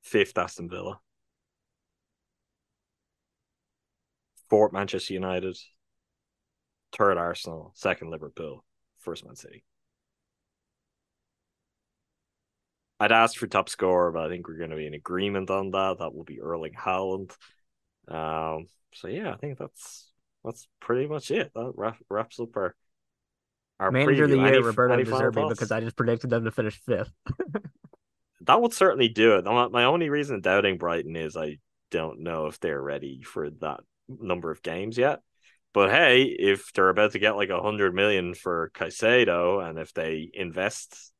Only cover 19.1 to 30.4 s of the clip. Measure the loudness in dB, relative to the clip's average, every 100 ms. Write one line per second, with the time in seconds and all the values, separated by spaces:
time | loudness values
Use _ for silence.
19.1 | -10 -10 -10 -12 -12 -14 _ -20 -20 _
20.1 | _ _ _ -14 -14 -18 _ -4 -2 -2
21.1 | -6 -4 -4 -4 -8 -10 -6 -8 -8 _
22.1 | -6 -6 -8 -8 -4 -6 -6 _ _ _
23.1 | _ _ _ _ _ _ _ 0 4 4
24.1 | 6 6 6 8 6 4 2 4 4 2
25.1 | 2 0 0 -2 -2 -2 -2 -4 -2 0
26.1 | 0 0 0 0 -2 -4 -4 -2 -2 -2
27.1 | -10 -10 -8 -6 -6 -10 _ -20 _ _
28.1 | _ _ _ 4 4 4 4 4 4 2
29.1 | 6 6 6 4 2 2 4 2 2 0
30.1 | -2 -2 -2